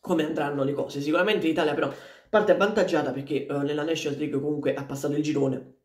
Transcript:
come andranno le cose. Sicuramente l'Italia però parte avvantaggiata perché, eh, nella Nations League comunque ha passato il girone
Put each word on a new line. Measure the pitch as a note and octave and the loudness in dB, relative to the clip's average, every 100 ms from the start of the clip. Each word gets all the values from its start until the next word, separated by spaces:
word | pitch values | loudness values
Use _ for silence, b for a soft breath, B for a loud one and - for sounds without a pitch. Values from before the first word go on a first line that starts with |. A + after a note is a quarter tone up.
come | - E3+ | 0 0
andranno | D3+ - D3+ C#3+ | 0 -2 -2 0
le | C3+ | -2
cose. | - - C#3+ | -2 -4 -4
Sicuramente | C#3+ E3 G3 G3+ | 0 2 2 2
l'Italia | D#3+ D#3 D3+ | 2 2 2
però | C#3+ C#3 B B B B | 2 -2 B B B B
parte | G#3+ G#3 | 2 4
avvantaggiata | F3+ G#3 G#3+ F3+ D#3+ C3+ | 4 4 4 2 2 0
perché, | C3+ C3+ C#3 | -4 -4 -4
eh, | - C#3+ | -2 -2
nella | C#3+ D3+ | -2 -2
Nations | D#3 D#3+ D3+ C3+ | -2 -2 -2 -4
League | D3+ C3+ | -2 -2
comunque | D3 D3 C#3 | -2 -2 -2
ha | C#3 | -2
passato | C3+ C#3 D3 | -6 -4 -2
il | D3 | 0
girone | D3 C#3 C3+ B2 - - | 0 0 0 -2 -8 -20